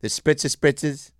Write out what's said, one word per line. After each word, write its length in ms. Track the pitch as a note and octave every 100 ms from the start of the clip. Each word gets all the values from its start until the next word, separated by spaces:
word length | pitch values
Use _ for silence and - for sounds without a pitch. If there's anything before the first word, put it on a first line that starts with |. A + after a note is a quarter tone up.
The 80 | A2
spritzer 460 | - - D3+ C#3
spritzes. 560 | - D#3 C#3 D3+ C#3 -